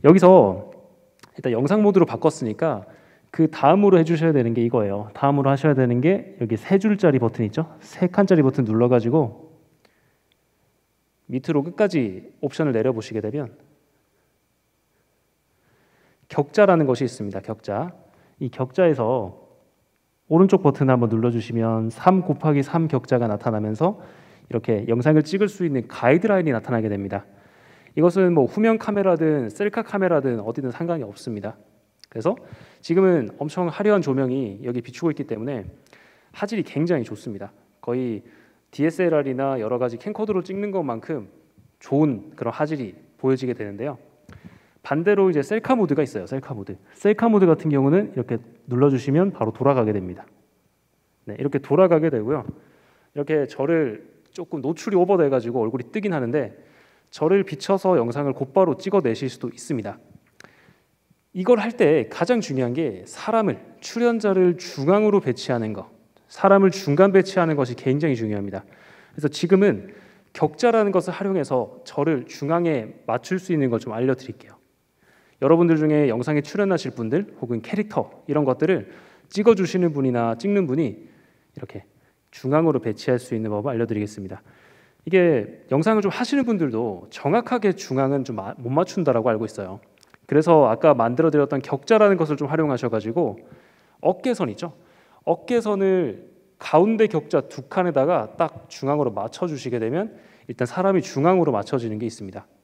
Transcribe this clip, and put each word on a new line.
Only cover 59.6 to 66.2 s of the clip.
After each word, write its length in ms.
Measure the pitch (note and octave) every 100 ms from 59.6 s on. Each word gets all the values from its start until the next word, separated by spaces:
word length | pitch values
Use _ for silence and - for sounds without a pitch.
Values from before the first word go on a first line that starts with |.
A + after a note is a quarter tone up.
| - C3+ G2+ G2 _ - _ _ - _ _ _ _ _ _ _ _
이걸 240 | F#3 F#3 A#3+
할 140 | G#3
때 360 | A#3+ E3+ D#3 A2+
가장 300 | - F3 B3
중요한 340 | F3+ C3 B2
게 300 | B2+ D#3 F#2 F#2+
사람을, 520 | - - A3+ G3+ A2+ - -
출연자를 760 | - A#3 A#3+ A#3 G#3 F#3+ F3+ E3+
중앙으로 640 | - - C#3 G3+ G#3+ G3+
배치하는 520 | C#3 A#2+ - B2 A2
거, 160 | G2 - _ _ _